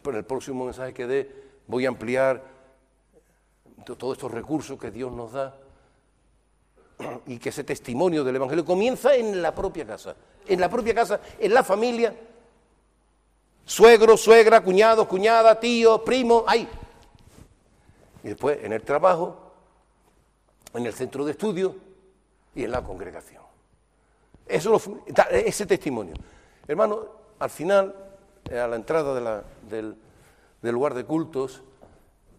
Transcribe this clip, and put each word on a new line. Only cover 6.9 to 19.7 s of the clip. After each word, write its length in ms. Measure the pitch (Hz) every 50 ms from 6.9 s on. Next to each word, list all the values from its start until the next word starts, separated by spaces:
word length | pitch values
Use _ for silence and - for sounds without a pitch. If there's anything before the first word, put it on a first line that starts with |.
| _
<clears throat> 240 | - - 151 123 123 -
y 100 | 139 123
que 120 | 117 - 131
ese 140 | - 147 139
testimonio 600 | - 135 - - - 117 127 180 185 165 151 135
del 120 | 131 127
evangelio 280 | 131 135 127 151 175 156
comienza 500 | 170 180 185 214 254 254 - - 277 285
en 240 | 247 226 214 202 180
la 140 | 170 156 147
propia 320 | - 190 185 156 165 135
casa, 300 | 107 104 - - 95 - _ _ _ _ _ -
en 120 | - 190 175
la 80 | 180
propia 280 | 170 214 247 214 226 202
casa, 260 | 233 233 180 208 - - - -
en 160 | - 220 190 220
la 100 | 262 -
familia, 520 | - 190 208 233 247 233 233 233 214 - - - - - _ _ _ _ _ _ _ _ _ _ _ _ _ _ _ _ _ _ _ _ _ _ _ _ _ _
suegro, 520 | - - - 208 233 240 208 220 220 220
suegra, 460 | 202 - 208 226 226 214 214 226 220 175
cuñado, 440 | 190 180 196 214 226 226 220 202
cuñada, 520 | - 185 190 202 220 233 226 226 226 214 220
tío, 440 | 233 240 240 233 226 226 220 220 226
primo, 400 | - 247 262 247 233 233 233 226
ahí. 200 | 190 220 240 196 - - - - - - - - _ _ _ - - _ - - _ _ _ _ _ _ _ _ _ _ _ _ _ _ - -
Y 60 | 110
después 280 | 104 - - 139 147 - -
en 100 | 101 110
el 80 | 110
trabajo, 640 | - - 143 151 170 185 180 160 180 185 - - - - _ _ _ _